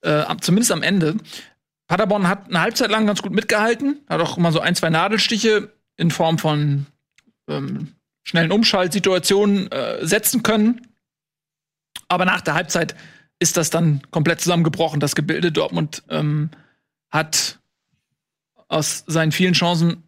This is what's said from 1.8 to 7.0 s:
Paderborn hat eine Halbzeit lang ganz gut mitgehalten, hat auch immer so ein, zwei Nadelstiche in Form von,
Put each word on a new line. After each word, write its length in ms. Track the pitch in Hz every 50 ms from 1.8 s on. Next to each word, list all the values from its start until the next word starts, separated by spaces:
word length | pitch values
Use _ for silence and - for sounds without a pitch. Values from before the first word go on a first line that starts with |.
| _ _
Paderborn 400 | 170 185 220 190 202 208 196 175
hat 200 | 196 196 196 -
eine 120 | - 170
Halbzeit 280 | 165 220 226 - 262 202
lang 160 | 202 220 220
ganz 160 | 208 208 -
gut 100 | - 202
mitgehalten, 680 | 165 196 220 - 226 214 214 226 233 233 285 277 285 285 _ _
hat 100 | 165 160
auch 160 | 170 156 - -
immer 120 | 170 170
so 80 | 156 160
ein, 140 | - 156 180
zwei 140 | - - 165
Nadelstiche 800 | 160 160 175 202 214 214 - - 233 208 220 226 214 208 - - _ _ _ _ _ -
in 120 | 170 170
Form 300 | 151 - 180 160 165 160
von, 480 | - 156 151 147 147 147 139 143 139 - _ _